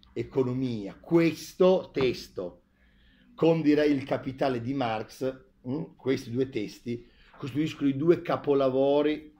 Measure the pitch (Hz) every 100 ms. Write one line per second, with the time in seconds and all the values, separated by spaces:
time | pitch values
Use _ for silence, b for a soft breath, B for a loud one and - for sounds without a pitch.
0 | _ 117 117 135 123 127 127 113 95 -
1 | - 165 165 156 - - 185 190 - 143
2 | 127 101 - - 90 - _ b b b
3 | b b b - 165 165 147 147 147 139
4 | - 131 139 123 139 123 117 139 120 110
5 | 107 - 131 131 - _ 127 147 - -
6 | 131 135 113 120 135 117 95 - 120 117
7 | B B B - 143 135 156 - 143 135
8 | 165 165 - 135 143 139 135 131 139 143
9 | 151 151 -